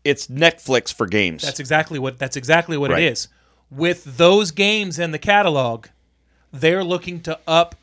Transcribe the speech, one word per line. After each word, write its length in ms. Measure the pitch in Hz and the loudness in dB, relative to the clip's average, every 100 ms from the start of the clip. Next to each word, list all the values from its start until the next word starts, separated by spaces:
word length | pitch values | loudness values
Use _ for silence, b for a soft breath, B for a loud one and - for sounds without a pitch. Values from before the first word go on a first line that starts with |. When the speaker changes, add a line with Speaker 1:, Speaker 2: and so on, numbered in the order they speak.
| 147 | -2
Speaker 1:
It's 240 | 139 - | -2 -2
Netflix 640 | 131 165 - - 127 - | 2 2 2 0 -2 0
for 140 | - 104 | -4 -2
games. 360 | 104 92 80 | 0 0 -2
Speaker 2:
That's 180 | - - | -8 -8
exactly 380 | 131 156 156 151 | -2 -2 -2 -4
what, 200 | 131 123 | -6 -6
that's 180 | 131 143 | -8 -6
exactly 400 | 127 165 170 156 | 0 0 0 -2
what 140 | 143 | -2
Speaker 1:
Right. 120 | 165 | 0
Speaker 2:
it 100 | 165 | 0
is. 160 | 117 - _ _ _ _ | -2 -8 _ _ _ _
With 460 | 135 170 175 151 123 | -4 -2 -2 -6 4
those 340 | 170 196 202 | 6 6 2
games 480 | 151 202 214 196 165 | 0 0 0 -4 -6
in 120 | 170 | -6
the 80 | 151 | -4
catalog, 680 | - 202 196 143 123 113 - _ _ _ _ _ _ | 2 2 4 2 0 -4 -12 _ _ _ _ _ _
they're 320 | 139 160 185 180 | -2 2 2 0
looking 360 | 175 175 175 | -4 -6 -12
to 160 | 165 160 - | -10 -10 0
up 280 | 165 170 - | 2 2 -2